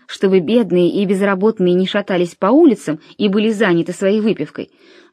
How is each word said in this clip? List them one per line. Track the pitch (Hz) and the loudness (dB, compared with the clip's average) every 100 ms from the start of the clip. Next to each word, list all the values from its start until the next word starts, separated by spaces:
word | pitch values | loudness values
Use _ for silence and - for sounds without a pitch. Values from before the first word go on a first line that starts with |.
| - | -18
чтобы | - 196 190 | -4 0 2
бедные | 170 226 202 180 175 | 2 0 2 2 0
и | 156 196 | 0 -2
безработные | 190 202 190 214 220 180 | 0 0 0 0 0 0
не | 180 190 | 0 0
шатались | 208 202 185 175 - | -4 -4 -4 -4 -2
по | 190 | 0
улицам | 269 339 208 - 151 - - | 4 4 2 -4 -10 -12 -4
и | 208 | -2
были | 196 220 | 0 -2
заняты | 208 214 170 165 | 0 0 0 -2
своей | 180 196 214 | -4 -2 0
выпивкой, | 214 170 151 - - _ _ - _ | -2 -4 -8 -12 -16 _ _ -20 _